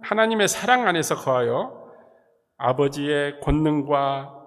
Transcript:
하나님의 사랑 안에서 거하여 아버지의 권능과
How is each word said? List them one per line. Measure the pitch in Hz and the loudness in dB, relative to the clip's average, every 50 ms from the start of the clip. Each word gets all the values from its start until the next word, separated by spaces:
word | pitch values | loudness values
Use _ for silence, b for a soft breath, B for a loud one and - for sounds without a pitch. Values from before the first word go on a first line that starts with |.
하나님의 | - - 208 214 220 226 226 214 202 | -4 -2 0 2 2 2 2 2 0
사랑 | 185 - - - 208 254 247 247 | 0 0 -2 0 2 2 2 2
안에서 | 196 175 165 147 - 165 | 0 0 0 0 -2 -2
거하여 | 143 - 143 131 127 123 117 120 143 208 269 - - B B B B B B B B B B B B _ _ _ _ | -4 0 0 0 2 2 2 0 -2 -2 -4 -10 -16 B B B B B B B B B B B B _ _ _ _
아버지의 | 120 123 131 131 143 139 139 143 143 147 147 143 143 143 143 - | 0 0 2 2 2 0 0 -2 -2 0 0 0 0 -2 -6 -6
권능과 | - - 147 151 156 156 151 147 135 139 147 143 139 139 139 135 135 139 - - - | -2 0 2 2 4 2 2 0 0 0 0 0 2 0 -2 -4 -8 -12 -16 -20 -20